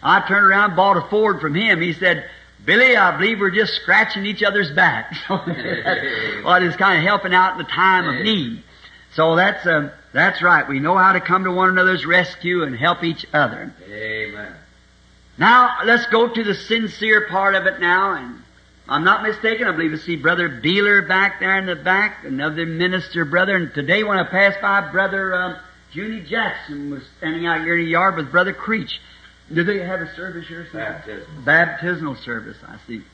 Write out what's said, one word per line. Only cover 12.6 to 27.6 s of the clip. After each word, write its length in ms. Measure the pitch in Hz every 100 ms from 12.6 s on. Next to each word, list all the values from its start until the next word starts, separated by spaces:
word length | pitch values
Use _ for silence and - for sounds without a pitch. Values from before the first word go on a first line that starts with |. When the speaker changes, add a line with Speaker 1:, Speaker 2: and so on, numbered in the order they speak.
Speaker 1:
and 140 | 156 123
help 260 | 151 175
each 240 | 170 160 -
other. 380 | 151 139 - - - 98
Speaker 2:
Amen. 640 | 104 110 110 104 107 104 - - _ _ _ _ _ _ -
Speaker 1:
Now, 420 | 180 247 247 -
let's 220 | 214 233 -
go 220 | 220 233
to 160 | 233
the 100 | 214
sincere 720 | 196 - 226 220 - 220 214 208
part 280 | 180 196 196
of 100 | 190
it 140 | 185
now. 320 | 175 180 196
And 280 | 170 127 120 - _ _ _ -
I'm 160 | 139
not 180 | 170 208
mistaken, 440 | 214 214 220 226 233
I 40 |
believe 200 | 160 165
I 40 | 156
see 200 | - 165
Brother 320 | 143 175 175
Beeler 580 | 127 143 190 202 202 196
back 340 | 190 196 196
there 180 | 185 190
in 80 | 190
the 100 | 170
back, 480 | 156 190 208 -
another 400 | - 135 151 156 165
minister 580 | 165 175 180 165 170
brother. 300 | 156 170 190 190
And 180 | 160
today 280 | 143 139 190
when 120 | 214 196
I 60 |
passed 360 | 165 185 196 196
by, 180 | 196 196 160
Brother, 440 | 170 196 190 190
uh, 240 | 185 180 - - - _
Junie 300 | 147 208 220
Jackson 680 | 156 226 214 - - 143 143
was 120 | 139 127 _
standing 280 | 160 165 170
out 140 | 165